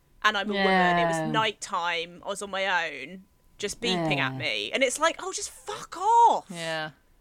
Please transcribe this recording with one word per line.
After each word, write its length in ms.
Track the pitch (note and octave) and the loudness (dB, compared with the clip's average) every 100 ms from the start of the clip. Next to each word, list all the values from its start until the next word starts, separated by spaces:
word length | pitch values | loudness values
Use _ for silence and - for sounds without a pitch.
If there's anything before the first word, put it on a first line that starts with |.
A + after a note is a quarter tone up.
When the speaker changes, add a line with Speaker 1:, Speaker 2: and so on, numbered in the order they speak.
| _ _ | _ _
Speaker 1:
and 140 | G#3 G#3 | 0 0
I'm 140 | G#3 | -2
a 40 | |
woman. 440 | G3+ F#3+ F#3 F3+ F3 | 2 4 4 4 4
It 80 | E3+ | 2
was 100 | E3 | 0
Speaker 2:
Yeah. 80 | D#3 | 0
Speaker 1:
night 300 | A3 A3 G#3 | 0 0 -2
time. 600 | - F#3 E3+ E3+ E3+ F3 | -6 -4 -2 -2 -4 -10
I 40 | F3 | -10
was 140 | G3 | -8
on 80 | G3+ | -6
my 380 | F#3+ F#3+ F3+ D#3+ | -2 0 0 -2
own, 360 | C#3 C#3 F#3+ - _ _ - | -6 -10 -14 -18 _ _ -8
just 220 | G3+ - | -8 -4
beeping 380 | A#3+ F3 D#3+ D3 | -2 0 0 0
at 140 | C3 | -2
Speaker 2:
Yeah. 60 | C3 | -2
Speaker 1:
me, 320 | D3 G#2+ G#2 | -4 -4 -4
and 100 | - | 0
it's 160 | B3+ C#4 | 0 2
like, 180 | E4 - | -2 -2
"Oh, 100 | F#4 | -8
just 180 | G4 - | -8 -10
fuck 460 | - - A4 - E4 | -12 -14 -12 -12 -2
off." 480 | G4+ A#4 A#4 F#3+ - | 4 6 6 6 -2
Speaker 3:
Yeah. 400 | E3+ E3 D#3+ D#3 - _ _ | -8 -6 -4 -6 -10 _ _